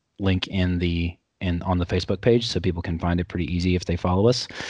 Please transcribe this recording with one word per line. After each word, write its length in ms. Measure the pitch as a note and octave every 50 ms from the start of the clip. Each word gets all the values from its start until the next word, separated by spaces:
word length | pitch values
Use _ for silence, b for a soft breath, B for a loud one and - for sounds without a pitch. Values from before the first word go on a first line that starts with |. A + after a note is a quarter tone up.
| _ _ _ -
link 280 | G2+ F#2+ F#2 F2+ - -
in 320 | - F#2+ F2+ F2+ F2+ F2
the, 380 | F2+ F2 E2+ E2+ E2+ E2+ E2+ _ _ _ _ -
in, 200 | G2 F#2 F2 E2+ -
on 140 | F#2+ F#2 F2+
the 80 | F2
Facebook 360 | - F#2 F#2 - - G2+ F#2
page 260 | - B2+ A#2 A#2+ A#2 -
so 120 | - F#2
people 200 | F2 F#2 E2 F2
can 160 | - - E2 E2
find 200 | - F2 E2+ F2
it 80 | F2+ -
pretty 260 | - F2 E2+ - F2
easy 220 | F2 F2 F#2 F2+
if 80 | F2+ -
they 140 | - E2+ E2+
follow 320 | - F2+ F2+ F#2+ G#2 A#2+
us. 180 | B2 - - - B B B B